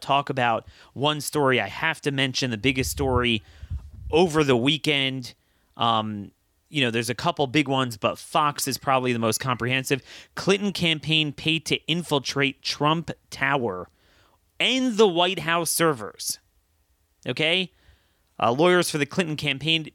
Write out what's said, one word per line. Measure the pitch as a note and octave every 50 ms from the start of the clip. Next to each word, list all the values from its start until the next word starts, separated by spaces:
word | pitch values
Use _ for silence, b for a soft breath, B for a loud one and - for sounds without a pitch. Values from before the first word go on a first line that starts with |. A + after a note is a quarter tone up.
| - -
talk | C3+ C#3 C#3+ -
about | C#3 C3 B2 A#2+ A2+ G#2 - B B B B B B
one | A2+ C3 D3 D3+ D3+
story | C3+ - - D3+ C#3+ C3 C3 A#2
I | G2+ G2
have | - - - D#3+ D#3 -
to | - D3
mention, | C#3 C3+ C3+ C3+ B2+ - C#3+ B2+
the | A#2 G#2+
biggest | G#2 C3+ C3+ C3 B2+ -
story | - - C#3+ C3+ B2+ B2 B2 A#2+ A2+ G#2 B B B B B B B B B B B - - -
over | - D#3 F#3 F3 D3 D#3+ D3+
the | C3+ C3 A#2
weekend. | A#2 C#3+ D#3+ C#3+ - D#3 D3 C#3 C3+ C3+ C3 C3 B2 A#2+ - _ _ _ _ _ _ _ _ -
Um, | A#2 A#2 A2+ A2 A2 G#2+ G#2+ G#2 G2 F2 - _ _ _ _ _ _ _
you | - C#3+
know, | C3+ A#2+
there's | A2 A#2 A#2 A2
a | A#2+
couple | - - E3+ E3 - D3
big | B2+ A2+ D#3 D3 B2+
ones, | C#3 C3 C3 B2 A2+ -
but | - A2 F2 -
Fox | - - - E3+ D3+ D3 C3+ - - C#3+
is | A#2+ -
probably | - C#3+ C3+ C3 B2+ B2+ A#2+
the | A#2
most | A2+ A2 A2 -
comprehensive. | - C3+ B2 A2 A#2 B2 C3 C3+ C3 - C#3+ C3 B B B B B B B
Clinton | - - - G3 G3 G3+ G3+
campaign | F3 - F3 E3 D#3+ D3+ - D3 D#3+ D#3+ D#3 D3
paid | C3+ - - D#3+ D#3+ D#3+ - -
to | D3 - -
infiltrate | - D#3 F3 E3+ - D3+ C#3 B2+ - - C#3 C#3 C#3 C3 - _
Trump | - - - D3 D3+ D#3+ E3+ D#3+ - - - _ _
Tower | - - C3+ C#3 C#3+ C#3+ A#2 A2 F#2 F2+ F2 - b b b b b b b b b b b _ _ _
and | E3 G#3 B3 C4 B3+ C4 A3 G3
the | A3 G3+
White | E3+ E3+ F3 F#3 F#3+ E3+
House | D3 D#3+ E3+ F3 E3 D#3
servers. | - - E3+ D#3+ D3 A2+ G#2 F2+ - - - - - - _ _ _ _ _ _ _ _ _ _ _ _ _ _ _ _ _ -
Okay? | B2+ - D#3 D#3 E3+ F#3 F#3 - - _ _ - - _ _ _ _ _ _ _ _ -
Uh, | - A2+
lawyers | A#2+ C#3 E3 F3+ F3+ F3+ E3+ -
for | - D3+
the | D3
Clinton | - - - F#3 D#3 D3+
campaign | C3+ - D3 C3+ C3+ D3 D#3+ E3 E3 D#3 - -